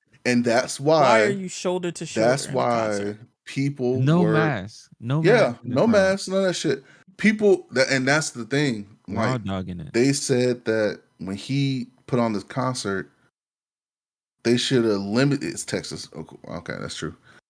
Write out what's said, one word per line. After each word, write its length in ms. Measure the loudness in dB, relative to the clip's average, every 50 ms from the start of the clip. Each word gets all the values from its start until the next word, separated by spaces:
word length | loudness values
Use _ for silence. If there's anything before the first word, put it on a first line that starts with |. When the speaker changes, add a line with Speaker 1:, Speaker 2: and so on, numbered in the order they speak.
| _ _ _ _ -2
Speaker 1:
and 200 | 0 0 2 2
that's 340 | 4 4 2 2 0 -4 -2
Speaker 2:
Why 200 | 2 4 4 6
Speaker 1:
why 200 | 6 6 6 6
Speaker 2:
are 80 | 4 2
you 180 | 0 -2 -6 -8
shoulder 420 | -8 -6 -4 -2 -2 -2 -4 -6
to 120 | -6 -8 -10
shoulder 220 | -6 -2 0 2 2
Speaker 1:
that's 160 | 2 0 -2
Speaker 2:
in 60 | -4
a 40 | -2
Speaker 1:
why 300 | -2 0 0 0 0 0 -2
Speaker 2:
concert? 300 | -2 -2 -4 -6 -8 -10 -14 -20 _ _ _
Speaker 1:
people 540 | -8 -4 -4 -2 -2 -2 -2 -2 -2 0 2
Speaker 3:
No 200 | 2 2 4 4
Speaker 1:
were 120 | 4 2 2
Speaker 3:
mask. 560 | 2 0 0 -2 -4 -8 -10 -14 -20 -20 _ -20 -12
No 220 | -6 -4 -2 2
Speaker 1:
Yeah, 100 | 4 4 4 4 4 2
Speaker 3:
mask 120 | 0 -6 -8
in 60 | -4
the 40 | 0
Speaker 1:
no 60 | 2 2
Speaker 3:
crowd. 80 | 4
Speaker 1:
mask, 360 | 4 4 4 2 0 -2 -4 -4
none 100 | -2 0
of 60 | 0
that 100 | 0 -2
shit. 300 | -2 -2 -2 -2 -2 -6 -14 -20 _ _ -20 _
People 500 | 0 2 2 2 4 4 4 4 4 2 0
that, 160 | 2 2 2 4
and 160 | 2 2 2
that's 240 | 2 2 2 0 -2
the 140 | -6 -10 -6
thing. 420 | -4 -2 0 0 0 -2 -4 -8 -12 -18 _ _ -8
Speaker 3:
We're 140 | -4 -2 0
all 80 | 0
Speaker 1:
Like, 120 | -2 -2 -4
Speaker 3:
dogging 360 | -4 -4 -4 -6 -8 -10 -12
it. 120 | -12 -4 0
Speaker 1:
they 180 | 2 2 2
said 520 | 2 0 -2 0 0 2 2 0 0 -2 -2
that 340 | -2 0 0 0 -2 -2 -6 _ _ _ -12
when 180 | -8 -8 -8
he 520 | -8 -6 -4 -2 -2 0 0 -2 -4 -8 -10 _ _ _
put 120 | -4 -2 -2
on 140 | 0 -2
this 120 | -2 -6 -8
concert, 680 | -8 -6 -6 -4 -4 -4 -6 -6 -4 -6 -6 -6 -10 _ _ _ _ _ _ _ _ _ _ _ _ _ _ _ _ _ _ _ _ _ _ _ _ _ _
they 140 | 0 0 2
shoulda 420 | 2 2 2 2 2 2 2 0 0
limited, 460 | -2 -2 0 2 2 2 0 -2 -4
it's 200 | -6 -8 -8 -8
Texas. 440 | -6 -6 -8 -6 -8 -12 -14 -14 -14 -16
Okay, 220 | -16 -16 -16 -18 -20 -16 -14
okay, 280 | -14 -12 -10 -10 -10 -10
that's 140 | -10 -12 -10
true. 200 | -10 -10 -10 -12 -14 _ -20 -20 -20 _ _